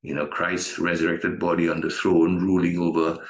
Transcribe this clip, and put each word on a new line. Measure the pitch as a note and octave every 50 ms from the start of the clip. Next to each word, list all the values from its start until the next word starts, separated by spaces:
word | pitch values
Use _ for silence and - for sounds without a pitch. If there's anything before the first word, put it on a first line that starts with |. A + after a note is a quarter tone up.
You | - D2+ C#2+
know, | D2 D2
Christ's | D2 - - F2 F2 F#2 F2 - - - -
resurrected | E2+ F2 E2+ E2 E2 E2+ E2+ E2+ - - - C#2+
body | F2 F2 E2+ E2 E2+ E2
on | D#2+ E2
the | E2 D#2+
throne | - - - F#2+ F#2 E2 E2 E2+ F#2 F2+ F2+
ruling | F#2+ F#2 F#2 F2 F2 F2
over, | F2 F2 E2+ E2 E2 D#2+ E2 E2 - - -